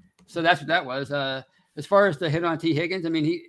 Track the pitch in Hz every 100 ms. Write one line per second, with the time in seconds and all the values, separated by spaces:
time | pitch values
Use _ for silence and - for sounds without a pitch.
0 | _ _ _ 170 165 175 143 165 139 131
1 | 135 143 135 135 - _ _ - 143 196
2 | 202 147 170 156 170 160 165 147 170 190
3 | 165 165 151 170